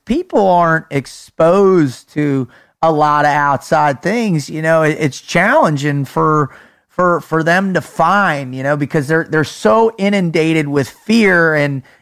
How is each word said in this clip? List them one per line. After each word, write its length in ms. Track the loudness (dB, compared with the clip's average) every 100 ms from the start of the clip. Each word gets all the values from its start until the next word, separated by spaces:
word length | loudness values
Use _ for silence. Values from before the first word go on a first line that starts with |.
people 420 | -6 -4 -2 0 2
aren't 420 | 2 2 0 -2
exposed 1160 | -6 -8 -12 -14 0 2 4 4 4 2 -2 -10
to 400 | -6 -2 -2 -6 -12 _ _
a 100 | 0
lot 320 | 2 2 2
of 80 | 2
outside 720 | 2 0 -2 0 0 0 -2
things, 480 | -4 -2 -2 -2 -4
you 120 | -6
know, 220 | 0 2
it, 140 | 0 0
it's 220 | -4 -6
challenging 840 | -6 -2 0 2 2 0 -2 -4
for, 500 | -4 -2 0 0 -2 -6 -20 _ _
for, 320 | -2 0 0
for 220 | -2 -2
them 300 | 0 0 0 -4
to 60 |
find, 720 | -4 -2 0 2 0 -2 -6
you 80 | -6
know, 140 | -4 -2
because 320 | -2 -4 -2
they're, 160 | -2
they're 220 | -2 -2 -2
so 500 | -2 0 2 0 0
inundated 680 | -2 0 -2 0 0 0 0
with 220 | -2 -4
fear 680 | -6 -2 2 4 4 2 2
and, 260 | -2 -4 -10 _